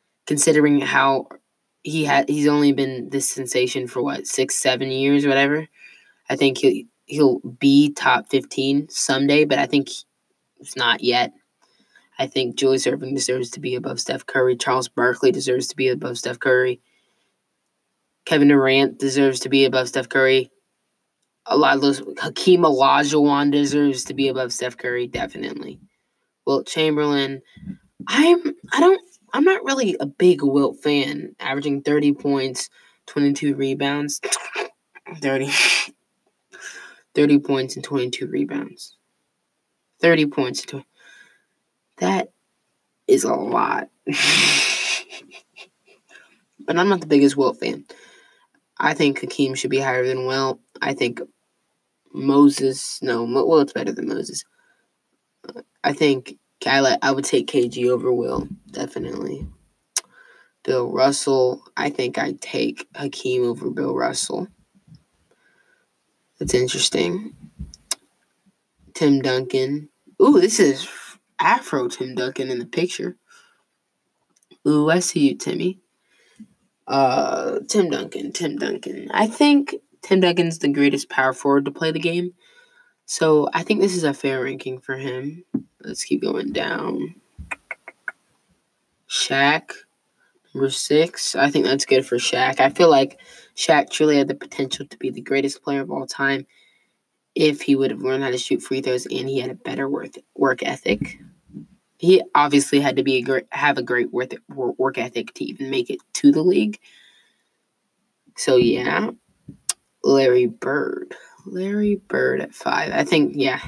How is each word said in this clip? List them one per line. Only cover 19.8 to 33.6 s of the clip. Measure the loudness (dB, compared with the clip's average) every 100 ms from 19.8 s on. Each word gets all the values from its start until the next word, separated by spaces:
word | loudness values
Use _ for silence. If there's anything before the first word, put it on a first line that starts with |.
| -2
Steph | -4 -2
Curry. | 2 4 2 0 _ _ _ _ _ _ _ _ _ -2
A | 2
lot | 4
of | 4
those, | 2 0 -6 -8
Hakeem | -8 -2 4 6
Olajuwon | 6 4 4 4 2 4 4 4 2
deserves | 2 2 2 2 0
to | -4
be | -4 -2
above | -2 -4
Steph | -4 -8 -6
Curry, | -4 -4 -4
definitely. | -6 -8 -8 -10 -10 -12 -16 _ _ _ _ _ _ -2
Wilt | -2 -2
Chamberlain, | -2 0 2 0 0 -2 -6 -14 -20 -16 -16 _ -18 -4
I'm, | 2 6 4 2 -8 -6
I | 4
don't, | 4 4 0 _ _
I'm | 2
not | 4 4 0
really | 0 0 -2
a | -6
big | 2 4 6
Wilt | 4 2 2 0
fan, | 0 0 0 -4 -10 -10
averaging | -6 -4 -2 -2
thirty | 0 2 2
points, | 2 0 0 -2 -6 -10 _ _ _ -8
twenty-two | 0 2 2 -2
rebounds. | -2